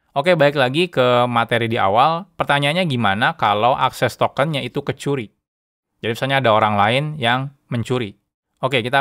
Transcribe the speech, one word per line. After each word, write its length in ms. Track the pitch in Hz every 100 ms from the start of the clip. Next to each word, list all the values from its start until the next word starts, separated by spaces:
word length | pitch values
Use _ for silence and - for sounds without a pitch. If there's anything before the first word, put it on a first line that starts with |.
| _ 139
Oke, 200 | 165 165
balik 200 | 143 143
lagi 320 | 127 151 180
ke 320 | 135 123 123
materi 440 | 123 117 117 117 113
di 120 | 117
awal. 480 | 98 110 151 165 - -
Pertanyaannya 480 | - 143 143 175 175
gimana 480 | 123 104 101 147 165
kalau 320 | 110 104 120
akses 440 | 143 131 - 123 -
tokennya 400 | 113 - 156 143
itu 240 | 123 147
kecuri? 480 | - - 139 143 104 _ _ _ _ _ _ _
Jadi 80 | 113
misalnya 320 | 117 135 135
ada 60 | 120
orang 220 | 107 107 104
lain 280 | 104 127 151 151
yang 360 | 117 127 139 - -
mencuri. 440 | 117 110 123 104 - _ _ _ _
Oke, 240 | 131 131
kita 180 | 117 139